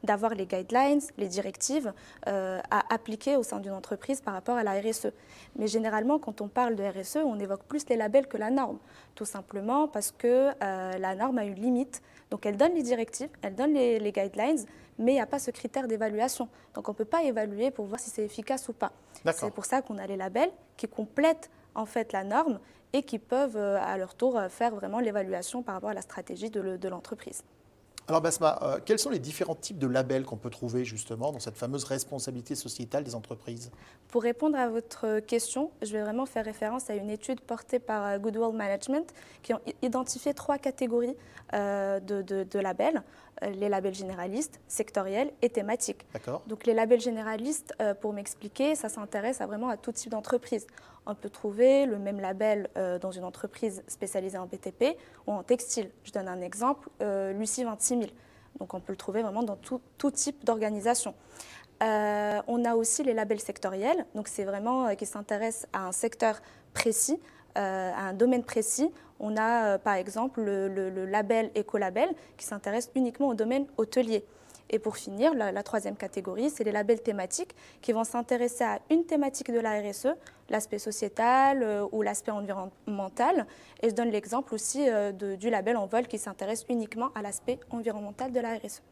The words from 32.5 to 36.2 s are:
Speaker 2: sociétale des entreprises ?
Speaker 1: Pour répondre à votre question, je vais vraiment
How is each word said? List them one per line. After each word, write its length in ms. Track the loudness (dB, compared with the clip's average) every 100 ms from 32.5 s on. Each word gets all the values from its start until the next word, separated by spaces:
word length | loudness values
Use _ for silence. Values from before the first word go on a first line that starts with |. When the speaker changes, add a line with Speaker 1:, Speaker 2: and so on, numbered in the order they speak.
Speaker 2:
sociétale 480 | -8 -6 -8 -4 -4
des 120 | -4
entreprises ? 560 | -8 -10 -12 -10 -12 -12 -18 -20 -20 -4
Speaker 1:
Pour 140 | 0
répondre 360 | 0 0 0 2
à 100 | 0
votre 520 | -2 -6 -6 0 0
question, 500 | 0 -2 0 -4 -4 -4
je 120 | -6
vais 100 | -4
vraiment 240 | -2 -2